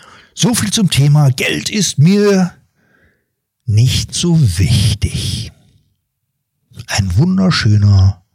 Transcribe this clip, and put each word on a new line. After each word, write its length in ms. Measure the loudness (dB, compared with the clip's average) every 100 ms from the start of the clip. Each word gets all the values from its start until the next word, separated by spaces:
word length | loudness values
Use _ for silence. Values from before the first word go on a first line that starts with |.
| -20 -20 _
so 200 | -4 -2
viel 160 | -2 -2
zum 200 | -2 0
Thema 400 | 2 2 2 2
Geld 400 | 0 -4 -4 -6
ist 280 | -4 -4 0
mir 540 | 2 2 2 2 -2 -6 _ _ _ _ _ _ _ _ _ _
nicht 500 | -4 0 0 -2 -6
so 240 | -6 -2 0 0 0
wichtig. 960 | 0 0 0 -2 -4 -4 -6 -8 -10 -18 _ _ _ _ _ _ _ _ _ _ _ -20 -8
Ein 300 | -4 -2 0
wunderschöner 1040 | 0 0 0 0 0 2 4 4 2 0 _